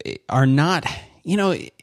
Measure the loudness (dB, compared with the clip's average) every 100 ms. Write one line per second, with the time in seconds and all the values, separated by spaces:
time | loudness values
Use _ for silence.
0 | -12 -12 -2 2 4 4 2 0 -4 -8
1 | -16 _ -2 0 0 -2 -6 -20